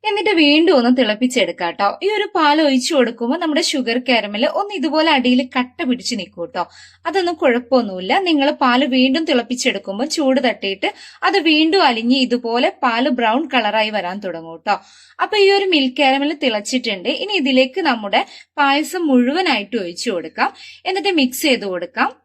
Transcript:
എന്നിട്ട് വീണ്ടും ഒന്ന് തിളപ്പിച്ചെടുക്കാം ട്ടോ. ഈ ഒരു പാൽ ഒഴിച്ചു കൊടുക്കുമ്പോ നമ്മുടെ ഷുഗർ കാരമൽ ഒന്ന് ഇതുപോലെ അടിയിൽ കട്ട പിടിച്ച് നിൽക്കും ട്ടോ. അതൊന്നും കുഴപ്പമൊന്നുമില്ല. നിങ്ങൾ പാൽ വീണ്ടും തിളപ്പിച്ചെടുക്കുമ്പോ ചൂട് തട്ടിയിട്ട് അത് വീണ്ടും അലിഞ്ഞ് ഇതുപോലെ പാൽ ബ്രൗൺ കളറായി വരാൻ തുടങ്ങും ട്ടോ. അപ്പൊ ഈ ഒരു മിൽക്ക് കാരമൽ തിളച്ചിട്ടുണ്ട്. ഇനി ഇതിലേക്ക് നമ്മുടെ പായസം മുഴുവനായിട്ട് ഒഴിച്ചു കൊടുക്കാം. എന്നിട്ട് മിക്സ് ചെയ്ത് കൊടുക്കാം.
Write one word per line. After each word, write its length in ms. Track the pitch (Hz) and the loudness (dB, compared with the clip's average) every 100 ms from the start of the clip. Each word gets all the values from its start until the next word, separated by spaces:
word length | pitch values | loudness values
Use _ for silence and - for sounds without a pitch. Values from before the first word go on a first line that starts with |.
| 427 | -4
എന്നിട്ട് 240 | 415 415 349 | -2 0 2
വീണ്ടും 360 | 294 294 339 294 | 4 4 4 4
ഒന്ന് 120 | 240 254 | 4 2
തിളപ്പിച്ചെടുക്കാം 720 | 220 214 254 247 180 175 175 165 | 2 0 -2 0 -2 -2 -6 -2
ട്ടോ. 100 | 202 - | -2 0
ഈ 20 | 381 427 | -2 -2
ഒരു 100 | 403 381 | -2 0
പാൽ 220 | 302 302 302 | 2 4 4
ഒഴിച്ചു 260 | 262 254 311 | 2 0 0
കൊടുക്കുമ്പോ 380 | 233 226 233 320 | 0 0 -4 -2
നമ്മുടെ 200 | 330 294 330 | -2 -2 -2
ഷുഗർ 280 | 285 247 233 254 | -2 -2 -4 0
കാരമൽ 380 | 233 208 208 269 320 | 0 0 -2 -2 -2
ഒന്ന് 120 | 403 392 | -6 -4
ഇതുപോലെ 320 | 285 302 320 285 | -2 0 2 2
അടിയിൽ 240 | 247 247 262 262 | 2 0 0 -4
കട്ട 220 | 247 - 339 | -6 -6 -4
പിടിച്ച് 260 | 247 - 226 | -4 -4 -8
നിൽക്കും 280 | 175 - 170 | -8 -10 -8
ട്ടോ. 100 | 185 170 - - _ 330 | -6 -8 -10 -20 _ -4
അതൊന്നും 280 | 381 349 339 | -2 -2 0
കുഴപ്പമൊന്നുമില്ല. 680 | 302 240 247 262 214 185 185 320 370 | 0 0 2 0 0 -6 -2 0 2
നിങ്ങൾ 220 | 302 277 - | 2 2 2
പാൽ 180 | 262 247 285 254 | 2 2 2 2
വീണ്ടും 300 | 254 269 330 | 2 2 0
തിളപ്പിച്ചെടുക്കുമ്പോ 760 | 262 233 247 254 196 - 196 294 330 | 0 -2 -2 -2 -4 -8 -6 -4 0
ചൂട് 240 | 269 262 254 | 2 2 0
തട്ടിയിട്ട് 440 | 202 196 196 349 - - - - | -2 -6 -4 -6 -6 -20 -4 0
അത് 100 | 392 320 | 0 2
വീണ്ടും 360 | 302 320 381 302 | 2 4 4 2
അലിഞ്ഞ് 320 | 226 233 269 254 | 2 2 2 2
ഇതുപോലെ 440 | 240 233 233 302 381 | -2 -2 0 0 0
പാൽ 220 | 262 233 269 254 | -2 0 0 0
ബ്രൗൺ 240 | 226 240 311 | 0 0 0
കളറായി 380 | 254 214 214 214 208 | 0 0 0 0 -2
വരാൻ 200 | 175 196 | -6 -8
തുടങ്ങും 380 | 196 165 165 165 | -8 -10 -12 -12
ട്ടോ. 120 | - 190 - - - - | -4 -4 -4 -20 -20 -6
അപ്പൊ 120 | 370 415 | -2 2
ഈ 20 | 392 392 | 4 4
ഒരു 100 | 392 | 2
മിൽക്ക് 260 | 320 269 254 | 0 0 2
കാരമൽ 280 | 277 269 285 302 277 | 2 2 0 -2 -2
തിളച്ചിട്ടുണ്ട്. 640 | 214 208 254 247 196 185 311 | -2 -2 -4 -4 -6 -4 -6
ഇനി 120 | 392 403 | -4 -2
ഇതിലേക്ക് 400 | 277 262 262 311 330 | 2 2 2 0 -2
നമ്മുടെ 320 | 233 208 208 - - - - | -2 0 -2 -2 -12 -18 -2
പായസം 440 | 277 277 302 359 330 | 0 0 -2 -4 2
മുഴുവനായിട്ട് 640 | 254 247 311 370 233 202 233 | 4 2 0 0 -2 -2 -6
ഒഴിച്ചു 260 | 175 175 - 180 | -6 -6 -4 -4
കൊടുക്കാം. 340 | 160 185 240 - - - - | -6 -4 -4 -4 -20 -10 -6
എന്നിട്ട് 240 | 381 392 339 | -2 0 2
മിക്സ് 240 | 254 - 311 | 0 0 0
ചെയ്ത് 180 | 247 202 | 0 -2
കൊടുക്കാം. 360 | 180 175 - 226 - | -6 -8 -4 -4 -4